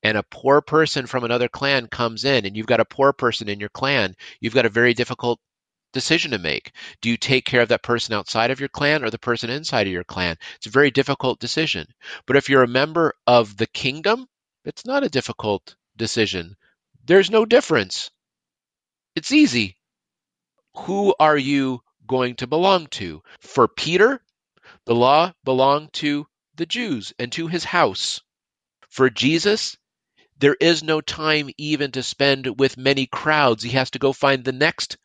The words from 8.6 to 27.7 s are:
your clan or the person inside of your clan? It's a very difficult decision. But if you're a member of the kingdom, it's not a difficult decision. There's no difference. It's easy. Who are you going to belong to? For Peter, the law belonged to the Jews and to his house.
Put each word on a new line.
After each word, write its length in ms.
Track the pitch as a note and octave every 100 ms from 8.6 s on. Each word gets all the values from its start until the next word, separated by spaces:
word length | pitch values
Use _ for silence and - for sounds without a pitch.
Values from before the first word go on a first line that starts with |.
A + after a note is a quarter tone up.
your 80 | C#3
clan 360 | - C#3+ D3+
or 60 | A#2
the 80 | A2
person 320 | - A#2 A#2
inside 360 | C3+ D#3+ B2+ G2
of 60 |
your 120 | F2+
clan? 320 | F2 - F2 E2 - -
It's 100 | -
a 40 |
very 200 | A2+ C#3+
difficult 480 | C3 C3+ C3+ B2+ A#2
decision. 480 | A#2+ - D#3 F2+ D#2 _ - - -
But 100 | C3
if 120 | C3
you're 140 | C3+
a 60 | B2
member 460 | B2 D3+ D#3+ D#3 - -
of 300 | B2 G#2+ G#2
the 100 | A2+
kingdom, 640 | - C3+ C#3+ E3 A#3+ C4 _ _ _
it's 220 | - - A#3
not 180 | C#4
a 40 | C#4
difficult 680 | C3+ - A2+ A2 G2+ - _ _ _
decision. 600 | A2+ - G#2 F#2+ E2+ G2+ _ _ _ _
There's 260 | - F#3 F#3+
no 140 | A3
difference. 680 | A3 A#3+ - C#3+ F#2+ - - _ _ _ _ _ _ _ _ _ _
It's 180 | - -
easy. 440 | C#4+ D4 B2 G2+ - _ _ _ _ _ _ _ _ _ -
Who 380 | - G3 G3+ -
are 160 | D#3 D3
you 460 | C3+ C#3+ C3+ B2+ _ _ G#2+
going 300 | C3 B2 A#2+
to 100 | B2
belong 400 | D3+ F#3 F#3+ D3+
to? 340 | - F#2 D#2 _ -
For 280 | - - A#2
Peter, 540 | - - F3+ A3 C#4 _ _ _ _ _ - -
the 80 |
law 380 | A#2 B2 D3 F3 -
belonged 480 | C3+ C3 C3+ C#3+ D3+
to 320 | - D3+ D3 D3 _ _
the 120 | D3 E3
Jews 460 | A#3 A#3 B2+ F#2+ -
and 120 | B2
to 160 | - E3
his 160 | E3+
house. 580 | -